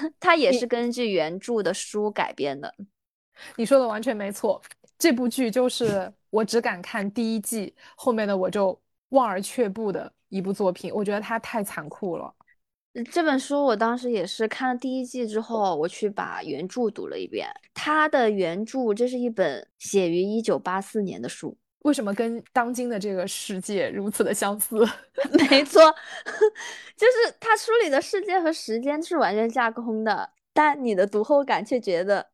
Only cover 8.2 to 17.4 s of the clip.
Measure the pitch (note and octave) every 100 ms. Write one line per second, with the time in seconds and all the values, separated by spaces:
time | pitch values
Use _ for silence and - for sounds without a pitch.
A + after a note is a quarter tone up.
8.2 | G#3 G3 F#3 G#3 G3 - _ _ _ C4+
9.2 | A#3+ F#3 G3+ - A3 G3 G#3+ F3+ - -
10.2 | _ F#3+ F#3 G3+ G3 F3+ F3+ G#3 G3+ G#3
11.2 | G#3 A3+ - A#3 G3+ - D3+ - G3 E3
12.2 | - - _ _ _ _ _ A#3+ A#3+ E4+
13.2 | D#4+ C4+ C4+ C#4+ C#4+ G#3+ A3+ B3 B3 A3+
14.2 | F3 - A3 - B3+ B3 C4 C4 B3 B3+
15.2 | A3+ G#3+ A3+ A3+ G3 D#3 E3 - G#3 G3+
16.2 | F#3 - - C3+ F#3 - A#3 - D#2+ D#2
17.2 | F#2 G#2